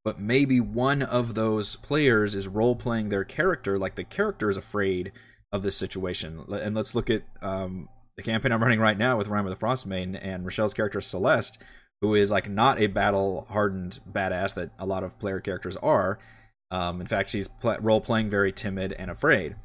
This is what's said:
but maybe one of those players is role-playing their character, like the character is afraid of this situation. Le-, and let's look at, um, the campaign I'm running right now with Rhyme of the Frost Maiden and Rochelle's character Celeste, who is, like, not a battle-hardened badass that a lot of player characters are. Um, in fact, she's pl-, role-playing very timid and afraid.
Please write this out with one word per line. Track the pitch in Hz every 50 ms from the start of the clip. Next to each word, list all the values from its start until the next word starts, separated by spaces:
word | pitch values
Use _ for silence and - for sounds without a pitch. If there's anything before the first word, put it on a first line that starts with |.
| _
but | 113 - -
maybe | 101 107 120 139 143 135 131 123
one | 113 101 107 117 123 135 143 143 139
of | - - 123 120 117 107
those | 113 110 110 110 110 101 - -
players | - - - 143 156 151 131 117 107 107 104 104
is | 98 98 95
role-playing | 95 107 113 123 123 120 - 123 117 113 107 104
their | 101 98 95
character, | - - - 170 190 170 - - 101 98 98
like | 95 92 -
the | - 87
character | - - - 208 214 208 - 113 104
is | 98
afraid | 95 - - - 104 98 95 92 90 90 95 - - - - _ _ _ _
of | - 101 95
this | 98 -
situation. | - 95 90 - 95 92 90 90 - - 82 80 78 -
Le-, | - 98 101
and | - 104 107
let's | 110 104 - -
look | 120 107 -
at, | 113 104 - - - - -
um, | 95 95 95 95 92 92 92 - - - - - _ _
the | - -
campaign | 117 113 110 120 123 120
I'm | 113 113
running | 123 117 107
right | 110 107 107 98
now | 117 127 127 110
with | 101 104
Rhyme | 104 104 98
of | 95
the | 95
Frost | - - 113 131 127 -
Maiden | 101 95 92 90 90 95
and | - - 95 92 90 90
Rochelle's | 92 - - 110 104 -
character | - 110 101 - 101
Celeste, | 95 - - 90 98 135 156 117 110 - - - - - - - _ _ _ _ -
who | 107 107
is, | 104 101 101
like, | 104 95 - 101
not | 98 104 117 135 - -
a | 107 101
battle-hardened | 95 104 98 104 101 98 98 98 92 82 - - 98 104 104 101 95 95 90 90 - - - 92
badass | 95 101 95 92 92 90 95 98 -
that | 95 87 - - -
a | 95
lot | 95 98 95 95
of | 90 - -
player | 104 98 95 92
characters | - 101 90 87 - 92 92 -
are. | - 143 151 113 95 92 104 - - - - - - _ _ _ _ _
Um, | 92 92 87 87 87 90
in | 90
fact, | - - 98 98 -
she's | - 104 95 -
pl-, | - - - 117 104 -
role-playing | 104 110 110 110 - - 117 110 110 104
very | 104 101 101 95 92
timid | - - 104 95 98 92 95 -
and | - 92 92
afraid. | 85 - - 156 147 107 82 73 - -